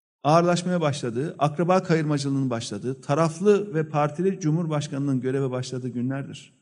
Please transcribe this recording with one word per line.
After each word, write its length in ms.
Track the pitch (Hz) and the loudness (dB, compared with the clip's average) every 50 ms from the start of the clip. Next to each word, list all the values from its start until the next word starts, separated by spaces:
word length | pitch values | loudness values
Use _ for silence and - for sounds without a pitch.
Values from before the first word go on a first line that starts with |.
| _ _ _ _ - | _ _ _ _ 2
ağırlaşmaya 580 | 143 160 170 170 175 175 175 - 180 180 170 | 4 6 6 6 4 2 0 0 0 0 0
başladığı, 540 | 156 143 131 - 131 120 110 123 147 180 - - | 0 0 -2 -2 -4 -4 -4 -2 -4 -4 -2 -2
akraba 440 | 139 147 147 180 170 170 185 185 185 | -2 -2 0 0 2 4 4 2 4
kayırmacılığının 680 | 180 165 160 151 151 147 139 139 139 139 139 135 127 | 2 2 2 2 0 0 -2 -2 -2 -2 0 0 -2
başladığı, 520 | 120 113 110 - 107 101 - 123 135 - | -2 -4 -4 -6 -8 -8 -6 -6 -8 -6
taraflı 720 | - - 143 151 165 156 160 165 190 208 202 190 - - 151 | -4 -2 0 2 2 0 0 2 4 4 4 4 2 -2 -2
ve 160 | 156 156 156 | -2 -2 0
partili 500 | - 147 151 147 147 - 180 196 196 190 | 0 0 0 0 0 0 0 0 0 0
cumhurbaşkanının 800 | 170 151 151 175 175 156 151 147 139 - 143 135 143 143 131 127 | 0 0 2 2 0 0 -2 -2 -2 -4 -4 -2 -2 0 0 0
göreve 300 | 120 127 131 139 139 127 | 0 -2 -2 0 -2 -2
başladığı 380 | 131 135 127 - 131 127 127 123 | -2 -4 -6 -6 -8 -8 -6 -6
günlerdir. 640 | 117 123 120 131 135 139 139 165 156 - - - _ _ | -4 -4 -4 -4 -4 -4 -8 -10 -12 -16 -18 -20 _ _